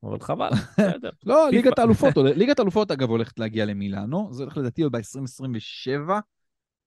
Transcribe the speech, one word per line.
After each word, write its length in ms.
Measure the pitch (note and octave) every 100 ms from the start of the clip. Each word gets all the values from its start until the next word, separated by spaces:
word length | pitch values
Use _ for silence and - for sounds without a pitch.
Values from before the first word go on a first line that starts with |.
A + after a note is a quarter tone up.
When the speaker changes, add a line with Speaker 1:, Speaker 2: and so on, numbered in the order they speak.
Speaker 1:
אבל 180 | G#2+ G#2+
חבל, 300 | - C#3 -
Speaker 2:
<laughs> 220 | - - -
Speaker 1:
בסדר. 320 | G3+ - - -
Speaker 2:
לא, 220 | G#3 D4 D4+
Speaker 1:
פיפא. 60 | A#3+
Speaker 2:
ליגת 220 | B3+ B3
האלופות, 360 | A3+ G#3+ C#4 D3 C3+
Speaker 1:
<laughs> 120 | D3
Speaker 2:
ליגת 180 | B3 C#4
האלופות, 320 | G3+ G3 G3
אגב, 200 | C#3 B2
הולכת 280 | A2+ A2 -
להגיע 260 | A2 A2
למילאנו, 640 | G#2+ G2+ G2 G2 G#2+ F3 G3+
זה 120 | B2+
הולך 140 | C#3 D3+
לדעתי 320 | B2 D#3+ D3+
בעשרים 360 | A#2 G#2 C3+
עשרים 280 | B2+ - C3
ושבע, 680 | A2+ - - B2+ C#3+ D#3 G#3 - _ _ _ _ _